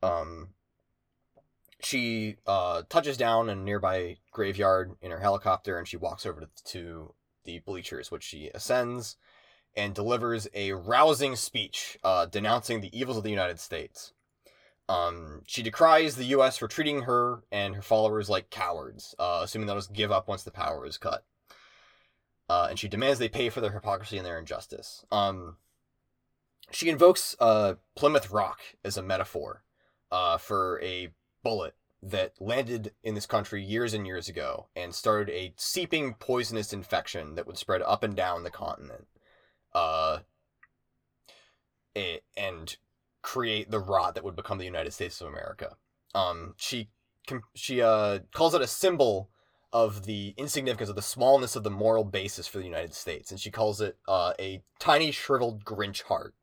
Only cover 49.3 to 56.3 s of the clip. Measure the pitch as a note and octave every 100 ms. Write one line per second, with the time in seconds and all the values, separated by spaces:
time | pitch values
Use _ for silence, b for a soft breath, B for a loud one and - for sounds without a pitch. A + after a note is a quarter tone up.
49.3 | _ _ _ _ A#2 A2+ G#2 G2+ G#2+ G2+
50.3 | G2+ C#3+ D3+ C3 A#2 G#2+ G2+ G2+ - B2
51.3 | C#3 B2 - G#2 G2+ G#2+ A2+ G#2 G2 G2
52.3 | - F2+ G2+ F#2 D#2+ E2+ - - D2+ -
53.3 | F#2+ - G2+ G#2+ G#2 G#2 - - F#2+ F2
54.3 | E2+ F#2+ F#2+ - _ - D3+ D#3+ C#3 -
55.3 | C3+ A#2+ G#2+ G#2+ G#2 G2+ G2 - F2 -